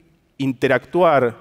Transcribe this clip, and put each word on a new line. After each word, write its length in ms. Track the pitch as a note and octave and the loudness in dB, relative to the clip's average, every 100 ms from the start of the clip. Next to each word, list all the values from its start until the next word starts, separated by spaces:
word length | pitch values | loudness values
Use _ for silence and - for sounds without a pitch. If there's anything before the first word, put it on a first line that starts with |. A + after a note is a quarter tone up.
| _ _ _ - | _ _ _ -8
interactuar 1000 | C3+ B2 C3+ B2+ - F3 F3 C#3+ A#2+ A2+ | -6 -4 -2 -2 -2 0 2 2 0 -4